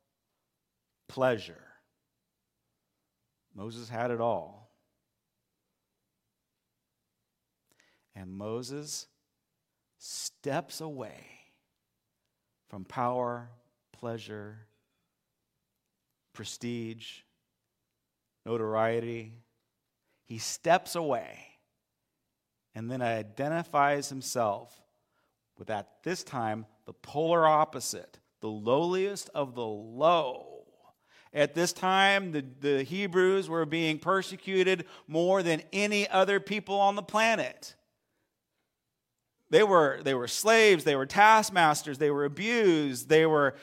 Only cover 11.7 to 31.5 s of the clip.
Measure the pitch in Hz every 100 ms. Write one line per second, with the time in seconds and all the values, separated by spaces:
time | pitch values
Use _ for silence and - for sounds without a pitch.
11.7 | _ _ _ _ _ _ _ _ _ _
12.7 | 101 92 131 123 123 120 120 117 117 _
13.7 | _ _ - 120 117 104 107 104 110 110
14.7 | _ _ _ _ _ _ _ _ _ _
15.7 | _ _ _ _ _ _ - 104 - 120
16.7 | 120 113 113 - - _ _ _ _ _
17.7 | _ _ _ _ _ _ _ 113 117 110
18.7 | 110 113 117 117 117 110 117 _ _ _
19.7 | _ _ _ _ _ - 113 - - 165
20.7 | 185 - 170 156 120 69 - - _ _
21.7 | _ _ _ _ _ _ _ _ _ _
22.7 | 113 113 131 120 110 104 104 143 165 165
23.7 | 147 143 143 139 135 - 127 110 104 -
24.7 | _ _ _ _ _ _ _ _ - 101
25.7 | 104 - _ 160 180 - 135 110 107 110
26.7 | _ - - - 143 165 170 160 151 156
27.7 | 131 - 95 - - _ _ 110 107 107
28.7 | 139 175 185 196 196 - 156 135 120 113
29.7 | 104 113 120 160 170 131 - - - -
30.7 | _ _ _ _ _ _ 147 147